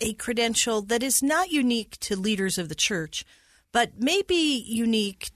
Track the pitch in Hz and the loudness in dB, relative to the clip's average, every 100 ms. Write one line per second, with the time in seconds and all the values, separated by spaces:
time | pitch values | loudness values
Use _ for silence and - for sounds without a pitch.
0 | 220 214 - 233 233 220 - 220 202 233 | -6 -4 -4 0 0 2 0 0 0 0
1 | 262 - 277 320 370 302 247 233 208 - | 2 2 2 2 2 2 2 0 -2 -10
2 | - 196 196 202 190 - 165 160 - 190 | -6 -2 0 0 0 -2 -4 -2 -2 -2
3 | 156 - - - _ _ _ 233 233 202 | -4 -8 -12 -18 _ _ _ 0 0 0
4 | 254 381 392 349 302 262 - 226 233 220 | 0 0 2 2 2 0 -2 -2 2 2
5 | 202 190 - | 0 -4 -8